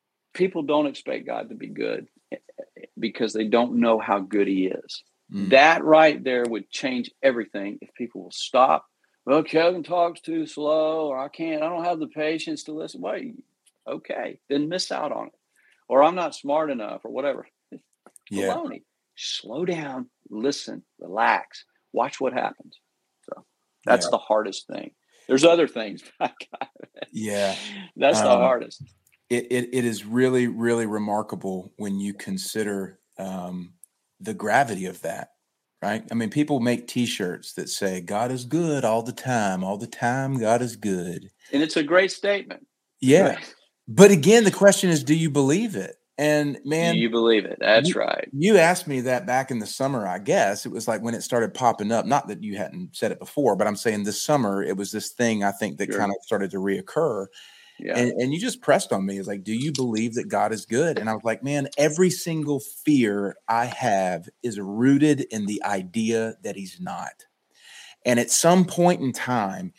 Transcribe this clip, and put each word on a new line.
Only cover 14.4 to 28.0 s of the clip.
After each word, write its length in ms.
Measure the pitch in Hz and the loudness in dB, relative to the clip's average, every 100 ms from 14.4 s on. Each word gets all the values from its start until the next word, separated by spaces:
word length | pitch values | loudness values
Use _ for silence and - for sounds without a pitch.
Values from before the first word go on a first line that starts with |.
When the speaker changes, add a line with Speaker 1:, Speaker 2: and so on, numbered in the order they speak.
| - | -4
Speaker 1:
then 200 | 143 151 | -2 -2
miss 220 | 180 - | -4 -6
out 200 | - 147 | -6 -6
on 160 | - - | -8 -10
it. 60 | _ _ _ _ _ - | _ _ _ _ _ 0
Or, 160 | 127 | 6
"I'm 120 | 151 185 | 6 4
not 200 | 160 - | -4 -6
smart 340 | 139 151 156 | -2 -2 0
enough," 320 | 123 104 113 113 | -4 -8 -10 -10
or 60 | |
whatever. 360 | 120 139 127 - _ _ 175 _ _ _ _ - | -6 -4 -4 -10 _ _ -20 _ _ _ _ -10
Speaker 2:
Yeah. 260 | 196 190 302 | -4 -2 -2
Speaker 1:
Baloney. 280 | 320 - _ _ _ - | -6 -12 _ _ _ -14
Slow 500 | - - 98 127 180 | -10 -10 -10 -6 -4
down, 440 | 170 143 131 123 _ - | -4 -6 -10 -12 _ -14
listen, 540 | 107 131 143 - 104 _ _ | -6 -4 -4 -10 -14 _ _
relax, 680 | 87 101 117 101 - - - _ _ | -10 -2 0 0 -2 -20 -20 _ _
watch 260 | - 131 - | -4 -4 -2
what 120 | 131 | -4
happens. 460 | 123 104 - - _ _ _ _ _ - | -4 -6 -8 -20 _ _ _ _ _ -18
So 160 | - _ _ _ _ - | -18 _ _ _ _ 2
that's 200 | 120 - | 2 2
Speaker 2:
Yeah. 60 | |
Speaker 1:
the 60 | 110 | -2
hardest 500 | - 107 110 - - | 0 0 0 -8 -12
thing. 240 | - - _ _ _ - | -14 -14 _ _ _ 0
There's 160 | 135 165 | 6 6
other 220 | 170 147 | 6 2
things. 360 | 120 104 95 - - | -2 -10 -12 -16 -6
<laughs> 120 | - - - - - - - - - | -6 -6 -16 -12 -14 -14 -20 -16 -14
Speaker 2:
Yeah. 420 | - 107 101 101 95 - 101 92 | -8 -4 -2 -2 -2 -10 -14 -14
Speaker 1:
That's 240 | - | 0